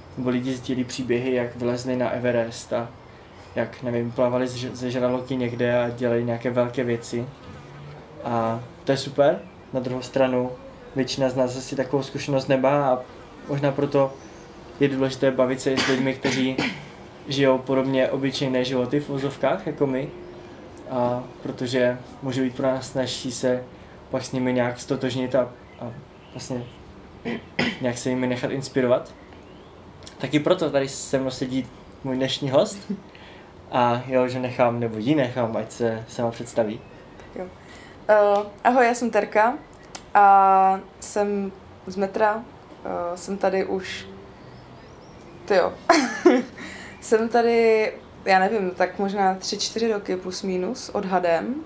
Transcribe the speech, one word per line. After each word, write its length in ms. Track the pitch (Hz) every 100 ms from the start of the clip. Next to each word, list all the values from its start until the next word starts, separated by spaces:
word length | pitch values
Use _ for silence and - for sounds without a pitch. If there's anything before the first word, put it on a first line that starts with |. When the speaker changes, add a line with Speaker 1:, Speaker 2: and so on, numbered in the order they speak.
| - -
Speaker 1:
nebo 120 | 127
lidi 240 | 123 131
sdílí 300 | 127 - 127
příběhy, 500 | 123 - 120 120 131
jak 220 | 127 120 120
vylezli 400 | 120 120 127 127
na 140 | 120
Everest 640 | 123 123 120 113 - -
a 160 | 117 117 - - - - - -
jak, 280 | - 117 -
nevím, 300 | 123 120 120
plavali 360 | 120 123 123 127
z 60 |
ž-, 160 | 120 123 123
ze 140 | 123
žraloky 460 | 127 123 127 127 131
někde 480 | 120 117 120 123
a 60 | 120
dělají 340 | 120 123 120
nějaké 260 | 120 117 127
velké 340 | 120 117 120
věci. 420 | 120 117 - 117 123 - - - - - - - - -
A 360 | 120 117 113 117 120 -
to 80 | -
je 60 | 135
super. 420 | 139 135 143 185 - - -
Na 80 | 131
druhou 220 | 120 127
stranu, 480 | 123 135 131 127 127 - - - - 135
většina 320 | 131 - 131
z 80 | 131
nás 200 | 127 123
asi 200 | 127 135
takovou 260 | 127 139
zkušenost 460 | 135 135 - 135 131
nemá 420 | 131 131 143 135
a 60 | 127 - - - - -
možná 240 | 143 143
proto 400 | 139 139 143 135 - - - - - - -
je 80 | 139
důležité 420 | 135 135 127 135
bavit 300 | 131 127 131
se 120 | 139
i 60 | 127
s 80 | -
lidmi, 280 | 131 135
kteří 420 | 123 135 131 131 127 127 95 - - - - -
žijou 300 | 139 135 131
podobně 520 | - 135 131 131 131
obyčejné 540 | 139 135 131 135 127
životy 360 | 123 131 120 147
v 80 | 143
uvozovkách 560 | 139 139 - 135 190 170
jako 200 | 143 139
my. 220 | 131 - - - - - - - - -
A 340 | 127 123 123 131 -
protože 560 | 143 131 127 127 123 123 - -
může 200 | 139 127
být 140 | 131 127
pro 100 | 135
nás 240 | 131 123
snazší 420 | 135 123 - 131
se 320 | 120 127 123 127 - - - -
pak 140 | 131
s 80 | -
nimi 200 | 131 127
nějak 280 | 123 120 120
stotožnit 540 | - 131 131 123 127
a, 140 | 131 120 - - -
a 100 | 123 120 - - -
vlastně 320 | 139 - 123 120 - - - - - 240 233 - - - -
nějak 180 | 127 120
se 120 | 131
jimi 160 | 127 127
nechat 240 | 123 131
inspirovat. 640 | 135 139 139 123 131 - - - - - - - - - - - -
Taky 220 | 139 147
proto 300 | 151 175 156
tady 180 | 139 135
se 300 | - - 135
mnou 120 | 131
sedí 360 | 127 131 131 127 - - -
můj 120 | 135 131
dnešní 340 | 131 - 139
host. 420 | - 214 202 - 196 - - - - - - -
A 300 | 131 120 120 127
jo, 220 | 127 127
že 100 | 127
nechám, 420 | 123 120 120 120
nebo 180 | 117 110
ji 160 | 110
nechám, 420 | 156 123 127 113 107
ať 160 | 107
se 320 | - 117 110 113
sama 220 | - 117
představí. 500 | 117 120 - 110 113 - - - -
Speaker 2:
Tak 100 | - -
jo. 80 | 180 - - - - - -
Eh, 340 | 214 202 202 208 -
ahoj, 220 | - 254 233
já 80 |
jsem 160 | 247 240
Terka 440 | 214 214 214 226 294 - - - - -
a 680 | 208 202 196 190 190 190 196 190 -
jsem 520 | - 214 208 202 196 - - - -
z 100 | 190
metra. 460 | 196 220 214 220 247 - - -
Eh, 320 | - 180 175 180
jsem 200 | - 196
tady 260 | 196 190
už, 420 | 185 196 - - - - - - - - - - - - - - - -
tyjo. 280 | - 381 180 - - 330 247 - 359
<laughs> 120 | 254 - - - - - -
Jsem 280 | - 220 233
tady, 640 | 240 233 233 226 220 220 - - -
já 140 | - 190
nevím, 320 | 196 220 185
tak 280 | 180 180 -
možná 360 | 196 202 190
tři, 240 | 190 - 202
čtyři 340 | - 226 226
roky 240 | 208 208 185
plus 260 | 185 185
minus, 460 | 196 185 185 254 -
odhadem. 640 | 208 190 185 175 165 208 285